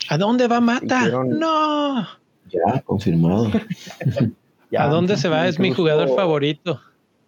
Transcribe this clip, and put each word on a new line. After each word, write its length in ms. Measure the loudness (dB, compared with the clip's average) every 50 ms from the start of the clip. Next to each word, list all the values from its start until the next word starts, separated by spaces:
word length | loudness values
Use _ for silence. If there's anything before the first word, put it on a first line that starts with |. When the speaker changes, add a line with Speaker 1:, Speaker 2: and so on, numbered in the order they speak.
| -4 -2
Speaker 1:
¿A 100 | 0 0
dónde 300 | 2 2 2 2 2 2
va 120 | 2 2
Mata? 380 | 2 2 2 0 -2 -2 0 0
Speaker 2:
Hicieron 380 | 0 0 0 0 -2 -2 -2 -2
Speaker 1:
No. 680 | -2 0 0 0 0 0 0 -2 -2 -2 -2 -4 -6 -8 -10 -20 _ _ _ _ _ -8
Speaker 3:
Ya, 300 | -4 -2 0 0 0 -2 -2
confirmado. 680 | -4 -4 -2 0 0 2 2 4 2 2 2 2 0
Speaker 2:
<laughs> 100 | 0 -2 -2 -6 -10 -12 -14 -16 -10 -6 -4 -2 0 0 0 -2 -2 _ _ _ _ _ _ -4
Ya, 140 | -2 0 0
Speaker 1:
¿A 40 | 2
dónde 300 | 2 2 2 0 0 0
se 100 | 0 0
va? 180 | 0 0 0 0
Es 100 | 0 0
mi 100 | 0 0
Speaker 2:
incluso 140 | 2 2 2
Speaker 1:
jugador 340 | 2 2 2 2 2 2
favorito. 640 | 2 2 2 0 0 0 -2 -4 -4 -6 -8 -8 -8 -10 _ _ _ _ _ _ _ _